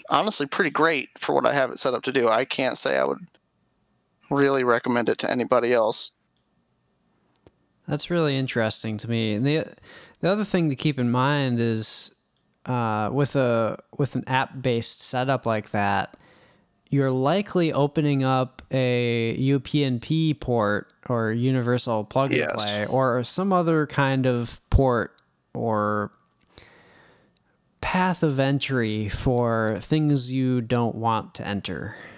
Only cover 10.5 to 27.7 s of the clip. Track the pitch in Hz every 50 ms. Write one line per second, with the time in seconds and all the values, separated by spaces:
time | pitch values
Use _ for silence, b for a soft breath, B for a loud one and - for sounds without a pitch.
10.5 | - 180 165 151 131 - - 156 139 131 123 120 120 127 127 143 147 143 135 127
11.5 | 120 117 117 117 113 110 107 - - - - - - _ _ _ _ _ _ _
12.5 | _ _ - - 127 120 117 110 107 107 107 104 120 139 143 - - 139 131 120
13.5 | 117 113 113 104 - - - _ - - 143 - - 127 - - 131 131 131 -
14.5 | - 135 127 127 117 117 113 - - - - - - 127 127 135 135 123 - 120
15.5 | 110 107 104 - - 104 101 101 101 95 - - - b b b b b b b
16.5 | b b b b _ _ _ _ 143 139 135 135 131 127 131 143 170 202 202 -
17.5 | - 180 170 156 - 135 143 147 - 165 147 147 143 135 131 131 131 131 131 131
18.5 | - - - - - 131 127 123 123 120 120 120 117 117 113 113 - - 131 135
19.5 | 139 135 - - - 147 143 131 123 117 - - 156 160 160 156 143 - - 131
20.5 | 120 117 104 101 104 98 - - - _ - - 123 117 113 110 110 117 123 135
21.5 | 131 127 117 120 123 120 - 123 113 107 104 - - 131 139 127 - 147 151 -
22.5 | - - 107 104 104 104 104 - 135 135 131 127 117 127 120 - - 180 190 202
23.5 | 185 180 165 165 165 156 147 - - 147 139 135 135 131 127 131 123 120 117 117
24.5 | - - _ _ - - 135 131 120 113 90 - _ _ _ _ _ _ _ _
25.5 | - 120 117 117 110 104 104 104 107 104 104 104 - _ _ _ _ _ _ b
26.5 | b b b b b b b b b b b b b b b b b b b b
27.5 | b _ _ _